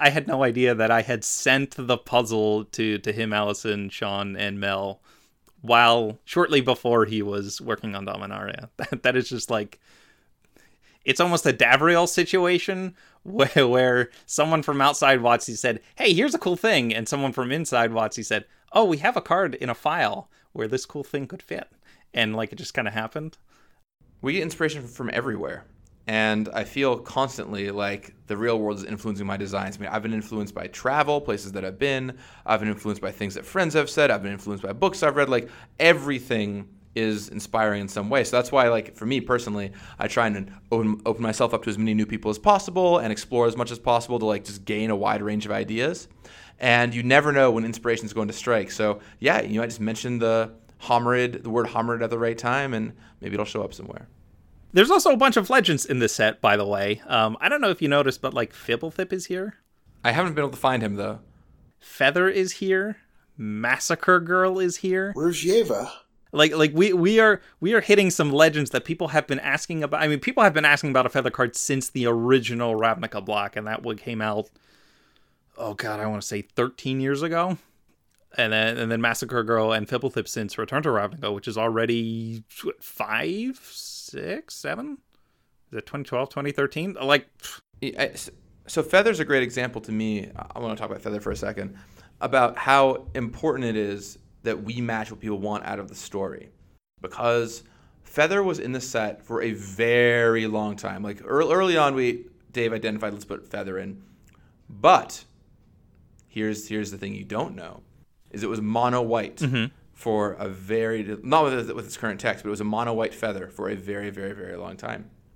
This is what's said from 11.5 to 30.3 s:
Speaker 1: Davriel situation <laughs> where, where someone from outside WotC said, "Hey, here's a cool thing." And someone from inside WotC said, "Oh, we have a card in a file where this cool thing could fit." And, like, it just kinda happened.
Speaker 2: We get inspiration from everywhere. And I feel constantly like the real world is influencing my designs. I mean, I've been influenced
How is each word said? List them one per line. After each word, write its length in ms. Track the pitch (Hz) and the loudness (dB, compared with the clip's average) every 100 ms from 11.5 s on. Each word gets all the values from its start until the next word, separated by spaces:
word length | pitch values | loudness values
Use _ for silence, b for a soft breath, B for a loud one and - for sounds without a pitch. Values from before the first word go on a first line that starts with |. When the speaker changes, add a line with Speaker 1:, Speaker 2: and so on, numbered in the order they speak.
Speaker 1:
Davriel 560 | 123 120 135 165 170 175 | 4 6 6 6 4 4
situation 840 | - 165 185 180 175 - 185 185 - _ | 2 2 2 4 2 0 -4 -6 -10 _
<laughs> 140 | _ | _
where, 460 | 185 202 135 156 123 | -8 2 4 6 6
where 420 | 127 127 123 120 b | 6 6 4 0 b
someone 380 | b - 156 160 | b 0 2 2
from 180 | 151 139 | 0 2
outside 400 | 139 139 139 131 | 2 4 4 6
WotC 380 | 120 117 - 110 | 6 4 0 -4
said, 220 | 123 110 _ - | -2 -2 _ 0
"Hey, 180 | 233 | 4
here's 200 | 175 277 | 4 4
a 40 | 330 | 2
cool 180 | 180 175 | -2 0
thing." 380 | 220 165 117 | 2 2 2
And 120 | 110 110 | -2 -2
someone 260 | 143 135 | -2 -2
from 200 | 127 123 | -2 -2
inside 380 | 156 156 123 117 | -2 0 2 2
WotC 340 | 113 110 - | 2 -2 -4
said, 220 | 104 107 - _ _ | -4 -4 -4 _ _
"Oh, 120 | 202 | 2
we 140 | 202 147 | 4 2
have 180 | 202 - | 0 0
a 60 | |
card 320 | - 175 175 131 | 0 0 0 -2
in 120 | 123 | -6
a 60 | |
file 560 | 117 151 165 110 143 - _ _ | -2 -2 0 0 -2 -10 _ _
where 160 | - 110 | -8 -4
this 180 | 127 - | -4 -6
cool 180 | 147 | -12
thing 220 | - 143 131 | -6 -6 -6
could 160 | 190 | -12
fit." 260 | - - - _ _ _ _ | -12 -12 -12 _ _ _ _
And, 200 | 120 110 | -2 0
like, 180 | 110 110 | -2 -6
it 40 | - | -8
just 180 | 139 | -8
kinda 160 | - 107 | -4 -4
happened. 460 | 110 113 151 156 - _ _ _ _ _ _ _ _ | -4 -6 -8 -12 -16 _ _ _ _ _ _ _ _
Speaker 2:
We 140 | 135 | -4
get 80 | 180 | -2
inspiration 440 | 160 - 156 147 120 | -4 -2 -4 -4 -14
from 240 | - 120 | -10 -4
everywhere. 540 | 120 131 101 71 - - _ _ _ - | -4 -4 -6 -8 -10 -16 _ _ _ -4
And 420 | 110 110 107 107 | 0 2 0 -2
I 140 | - | -6
feel 340 | 101 139 135 123 | -6 0 0 0
constantly 720 | - 131 135 123 - 101 101 | -2 -2 -2 -4 -10 -6 -6
like 440 | 101 101 101 - _ - | -4 -4 -4 -12 _ -8
the 100 | 104 | -4
real 200 | 117 113 | 0 0
world 200 | 104 98 | -2 -4
is 60 | |
influencing 420 | 95 104 110 98 98 | -8 -8 -6 -6 -6
my 100 | 98 | -6
designs. 400 | 98 98 98 98 | -6 -6 -6 -8
I 40 | |
mean, 100 | 95 | -6
I've 120 | 107 | -6
been 120 | 110 | -4
influenced 400 | 107 104 | -8 -6